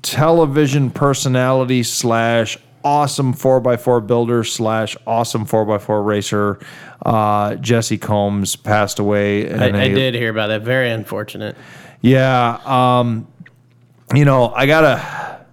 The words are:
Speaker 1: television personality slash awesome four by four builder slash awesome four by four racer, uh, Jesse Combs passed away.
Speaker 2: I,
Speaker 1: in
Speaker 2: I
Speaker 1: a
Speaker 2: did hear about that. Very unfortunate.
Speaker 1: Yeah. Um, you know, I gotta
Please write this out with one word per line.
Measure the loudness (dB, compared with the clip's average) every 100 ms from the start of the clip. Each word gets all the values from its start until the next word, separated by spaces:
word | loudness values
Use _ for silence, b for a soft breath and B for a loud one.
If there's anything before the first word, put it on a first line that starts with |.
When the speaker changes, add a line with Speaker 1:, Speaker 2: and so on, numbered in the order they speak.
Speaker 1:
television | -6 0 2 4 2 2 2 2 -2
personality | 0 0 0 0 0 2 0 0 -2
slash | -2 -4 -2 0 2 0 0 -6 _ _
awesome | -2 0 0 -2 -4
four | 0 2 2
by | 2 -2
four | 0 0
builder | 2 -2 0 -2
slash | -2 -4 -2 -2 -4 -8 -4
awesome | -2 -2 -4 -2
four | 0
by | 0 -2
four | -2 -2
racer, | 0 -2 -2 -2 -2 -4 B B B B -2
uh, | 0 0 0 -2 -4
Jesse | 0 0 0 -6
Combs | -2 -2 0 -2 -4 -6
passed | -2 0 0 -2
away. | 0 0 0 -2 -2
Speaker 2:
I, | -2 0
Speaker 1:
in | 2
Speaker 2:
I |
Speaker 1:
a | 0
Speaker 2:
did | 0 0
hear | -2 -4
about | -2 -2
that. | -4
Very | -2 -2 0
unfortunate. | -4 -6 -10 -10 -10 -12 -12 B B B B
Speaker 1:
Yeah. | 4 4 4 2 2 -2 -2
Um, | 0 2 2 0 -4 -8 _ -20 _ _ _ _ _ _
you | 4 4
know, | 4 2
I | 2 2
gotta | 6 4 2 -4 -12 -14 -16 -20